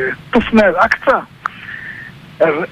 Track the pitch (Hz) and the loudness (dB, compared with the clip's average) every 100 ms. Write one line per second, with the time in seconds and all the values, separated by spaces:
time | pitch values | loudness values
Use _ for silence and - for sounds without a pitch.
0 | 381 - - 240 - 226 196 175 233 - | -4 -8 -2 0 2 4 4 2 0 0
1 | - 202 - - - - - - - - | 0 0 -4 -12 -14 -12 -16 -16 -16 -16
2 | - - - - 165 151 175 | -18 -20 -14 0 0 0 -2